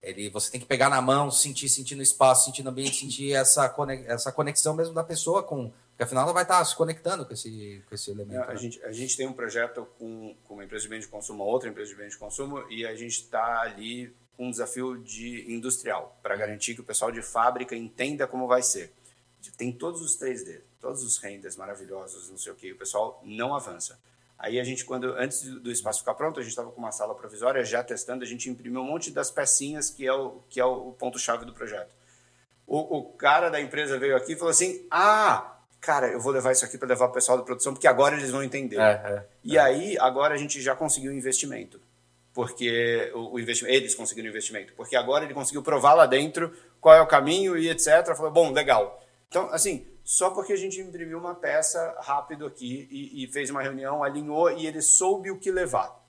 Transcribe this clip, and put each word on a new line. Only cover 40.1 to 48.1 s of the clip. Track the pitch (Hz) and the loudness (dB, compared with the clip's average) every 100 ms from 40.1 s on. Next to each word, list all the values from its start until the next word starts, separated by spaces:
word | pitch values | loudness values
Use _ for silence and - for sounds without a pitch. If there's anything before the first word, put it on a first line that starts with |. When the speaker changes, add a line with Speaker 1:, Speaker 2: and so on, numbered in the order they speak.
| 131 147 | 4 0
Speaker 2:
a | 147 | 0
gente | 147 139 | -4 -4
já | 135 131 | -2 -2
conseguiu | 156 143 135 | 0 -2 -4
um | |
investimento. | 139 127 127 143 123 - - _ _ _ _ _ | -6 -4 -2 -4 -8 -14 -20 _ _ _ _ _
Porque | - 120 - 120 117 117 117 107 | -6 -6 -4 -2 0 2 0 -2
o, | 120 113 | -6 -8
o | 123 | -8
investi-, | 113 117 120 | -4 -4 4
eles | 131 131 | 2 4
conseguiram | - 110 110 113 | -4 0 0 0
um | |
investimento. | 107 104 107 95 | -6 -8 -8 -12
Porque | - 113 131 | -16 0 0
agora | 117 143 | 2 0
ele | 151 | 0
conseguiu | 139 131 143 | -6 -6 -4
provar | 131 147 139 | 0 4 8
lá | 160 | 10
dentro | 147 131 151 160 165 - - _ | 10 8 2 -2 -6 -8 -20 _
qual | 160 | 12
é | 160 | 12
o | 165 | 12
caminho | 147 139 180 196 170 | 6 6 2 2 0
e | 165 | 0
et | 165 | 0
cetera. | 160 156 151 | 6 6 6